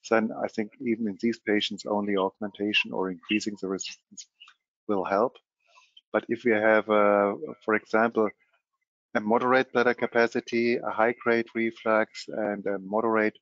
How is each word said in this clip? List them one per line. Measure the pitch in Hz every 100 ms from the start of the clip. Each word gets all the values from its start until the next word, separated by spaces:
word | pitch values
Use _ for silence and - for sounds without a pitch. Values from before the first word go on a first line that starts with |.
| -
then | 113 110
I | - 101
think | - 107 _
even | 131 110 113
in | 92
these | 117 113
patients, | - 104 - 101 -
only | 104 101 98
augmentation | 95 _ 104 - 101 104 110
or | - 95
increasing | 87 - 107 107 104
the | 95
resistance | 95 - - _ 101 - _ - _ _ _ -
will | 101
help. | 87 98 123 - _ _ _ _ _ _ _
But | 110 -
if | 117 123
we |
have, | 107 110 110 107
uh, | 107 104 101 101 104 - -
for | -
example, | 107 - 110 117 113 107 - _ _ _ _ _ _ _ 117
a |
moderate | 107 117 123 131 127
bladder | 123 120
capacity, | 117 120 120 117 123 - 117 120 120
a | 110
high-grade | 101 110 120 - 117 117 117
reflux, | 113 113 113 110 110 - -
and | - 107 104 101
a | 98
moderate | 95 107 113 110 107 -